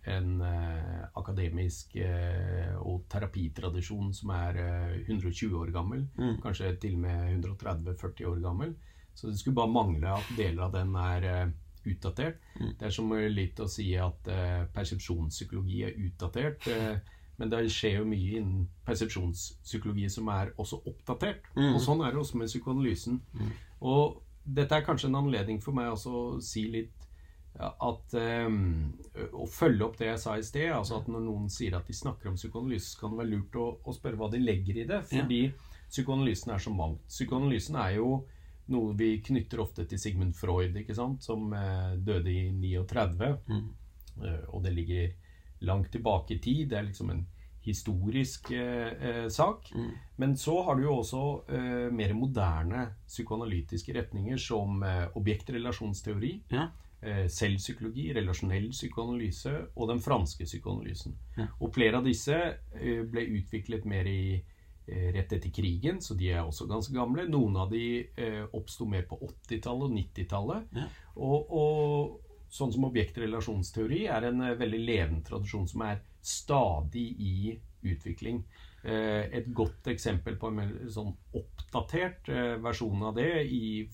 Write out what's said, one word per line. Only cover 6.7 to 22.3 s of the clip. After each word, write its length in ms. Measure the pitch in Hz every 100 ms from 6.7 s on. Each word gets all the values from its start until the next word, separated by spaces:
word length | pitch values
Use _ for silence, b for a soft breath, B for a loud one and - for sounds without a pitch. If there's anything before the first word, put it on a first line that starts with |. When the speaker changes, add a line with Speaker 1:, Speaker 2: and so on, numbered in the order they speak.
| 92
Speaker 1:
til 140 | 107 87
og 40 |
med 280 | 87 87 87
hundre 180 | 90 87
og 80 | 98
tredve, 340 | - 82 87 90
førti 300 | 92 - 90
år 160 | 87
gammel. 320 | 87 87 156 156 b b b -
Så 120 | 113
det 80 | 101
skulle 180 | - 127
bare 120 | 110
mangle 400 | 117 104 80 82
at 160 | 98 101 117
deler 280 | 98 82
av 80 | 90
den 240 | 95 95 95
er, 280 | 90 90
eh, 260 | 92 90 90 82 - - -
utdatert. 520 | 98 - - 151 165 B B
Speaker 2:
Mm. 180 | 113 107
Speaker 1:
Det 80 | 107
er 20 |
som, 200 | 101 110
eh, 140 | 110 107
litt 260 | 104 92 -
å 120 | 104
si 260 | - 98 92
at, 320 | 90 90 -
eh, 380 | 95 90 87 87
persepsjonspsykologi 1080 | - 98 95 - 87 80 - 98 98 95 95
er 100 | 101 -
utdatert, 680 | 95 90 87 113 147 143 -
eh, 300 | 113 110 104 b b b -
men 120 | 110
det 200 | 113 113
skjer 280 | - 110 101
jo 80 | 107
mye 320 | 104 92 110
innen 300 | 98 92 90 - -
persepsjonspsykologi 1200 | 110 110 - 90 85 - - - 107 104 104 101
som 180 | 101 110
er 220 | 98 98 -
også 240 | 101 - -
oppdatert. 560 | - - 127 208 202 - -
Speaker 2:
Mm. 200 | 139 135
Speaker 1:
Og 60 |
sånn 240 | 131 156 139
er 40 |
det 80 | 139
også 160 | 143